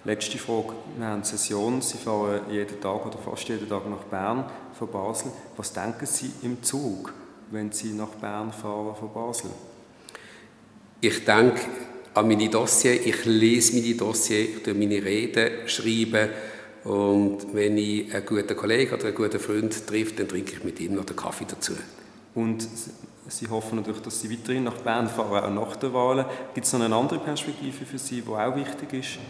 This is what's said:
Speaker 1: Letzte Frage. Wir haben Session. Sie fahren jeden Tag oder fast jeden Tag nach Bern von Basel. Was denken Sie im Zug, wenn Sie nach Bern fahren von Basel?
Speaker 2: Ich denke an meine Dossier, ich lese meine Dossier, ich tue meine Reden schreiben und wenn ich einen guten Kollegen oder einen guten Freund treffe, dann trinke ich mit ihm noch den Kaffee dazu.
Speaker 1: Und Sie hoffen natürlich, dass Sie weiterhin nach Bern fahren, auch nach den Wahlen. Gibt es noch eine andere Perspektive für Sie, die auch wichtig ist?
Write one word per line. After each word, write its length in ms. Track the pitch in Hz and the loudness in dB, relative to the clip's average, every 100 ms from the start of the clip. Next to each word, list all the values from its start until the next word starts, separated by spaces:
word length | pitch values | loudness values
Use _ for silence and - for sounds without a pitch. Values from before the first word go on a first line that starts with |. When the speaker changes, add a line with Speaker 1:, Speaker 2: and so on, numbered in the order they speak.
Speaker 1:
Letzte 340 | 107 107 - 120 | -2 -4 -4 -6
Frage. 360 | - 113 110 - - 120 | -2 -2 -2 -8 -10 -6
Wir 80 | 110 | -4
haben 180 | 104 | -2
Session. 560 | 101 107 - 104 110 127 | -2 -2 0 0 2 0
Sie 160 | 127 120 | -2 -4
fahren 440 | 113 107 104 104 101 | -2 0 0 -2 -2
jeden 300 | 104 101 101 | -4 -4 -4
Tag 260 | 95 107 113 | -4 -2 -4
oder 120 | - | -8
fast 300 | - - - | -8 -8 -6
jeden 200 | 113 104 | -6 -4
Tag 220 | 101 101 | -4 -4
nach 140 | 98 | -8
Bern 400 | - 95 98 123 131 - - - | -6 -4 -2 -2 -4 -12 -16 -10
von 100 | 113 | -6
Basel. 440 | 98 98 113 135 - - - | -4 -4 -4 -6 -10 -14 -10
Was 160 | 104 | -8
denken 340 | - 104 113 139 | -4 -6 -4 -4
Sie 240 | - 131 - | -2 -4 -6
im 200 | 123 120 | -6 -2
Zug, 500 | - 139 135 92 87 - - - - | -2 -2 -2 -4 -8 -14 -18 -20 -10
wenn 220 | 107 107 | -6 -4
Sie 200 | - 110 | -4 -4
nach 180 | 107 107 | -4 -6
Bern 420 | 107 104 104 110 | -8 -8 -6 -6
fahren 420 | 107 107 104 107 | -6 -6 -4 -6
von 180 | 107 110 | -8 -8
Basel? 380 | 113 117 117 - - - - - - - - - - - - - - - - | -6 -6 -6 -8 -12 -16 -20 -20 -20 -20 -18 -20 -20 -20 -20 -20 -20 -20 0
Speaker 2:
Ich 240 | 110 - | 0 2
denke 360 | - 107 123 117 - - - - - | 6 8 8 6 -4 -8 -10 -14 0
an 140 | 107 110 | 4 6
meine 200 | 107 110 | 6 4
Dossier, 560 | 110 120 - 127 123 | 4 4 6 6 6
ich 200 | 113 110 117 | 4 2 4
lese 480 | 110 113 120 - | 8 8 8 6
meine 200 | 123 117 | 4 2
Dossier, 480 | 117 117 113 - 107 | 2 2 2 4 4
ich 200 | 110 - | 2 -2
tue 120 | - | -2
meine 300 | 101 104 101 | 2 4 2
Reden 460 | 95 107 113 113 117 - - | 2 2 2 4 4 2 -4
schreiben 640 | - 110 113 110 110 107 - - - - - | 0 2 2 4 4 2 -2 -10 -12 -16 -10
und 680 | 104 101 101 101 101 101 104 | 0 4 6 6 6 2 -4
wenn 240 | 104 104 107 | 2 4 4
ich 380 | 104 104 104 | 2 0 -2
einen 100 | 101 | -6
guten 320 | 98 107 - - | 0 0 0 -2
Kollegen 380 | 104 117 131 | 4 4 4
oder 120 | - 110 | 2 -2
einen 80 | |
guten 240 | - 107 107 | 2 0 0
Freund 480 | - 107 110 110 - | 0 0 0 -2 0
treffe, 280 | 107 107 | 0 0
dann 140 | - 95 | -2 -2
trinke 240 | 92 - | -2 -4
ich 120 | - | -6
mit 160 | 95 - | -8 -4
ihm 140 | 85 | -2
noch 100 | 98 | -2
den 120 | 95 - | -2 -6
Kaffee 280 | 85 - - | -6 -6 -8
dazu. 260 | - - - - - - - - | -6 -6 -6 -8 -16 -20 -20 -8
Speaker 1:
Und 320 | 120 113 113 113 - - - - - - | -2 0 -2 -6 -8 -12 -14 -20 -20 -12
Sie 200 | - 110 | -8 -4
hoffen 280 | 113 - 113 | -4 -2 -4
natürlich, 260 | 107 104 | -4 -8
dass 200 | - - | -6 -6
Sie 80 | 110 | -6
weiterhin 340 | 113 123 127 | -6 -2 0
nach 140 | 120 - | 0 -2
Bern 300 | 117 117 113 | 0 0 0
fahren, 360 | 113 107 101 | 0 0 2
auch 220 | 101 101 113 | 2 0 -2
nach 100 | - | -4
den 160 | 135 | 0
Wahlen. 320 | 123 123 135 131 - - | 2 4 4 0 -6 -6
Gibt 120 | - - | -2 0
es 60 | |
noch 80 | 127 | 2
eine 140 | 113 | 4
andere 240 | 110 143 165 | 4 2 0
Perspektive 680 | 156 147 - 143 139 131 | -2 -4 -4 -6 -8 -8
für 140 | 135 131 | -10 -8
Sie, 240 | - 123 | -6 -6
die 80 | 113 | -4
auch 260 | 107 113 143 | 0 0 0
wichtig 360 | 135 - 143 | -4 -6 -6
ist? 260 | 131 127 - | -6 -6 -8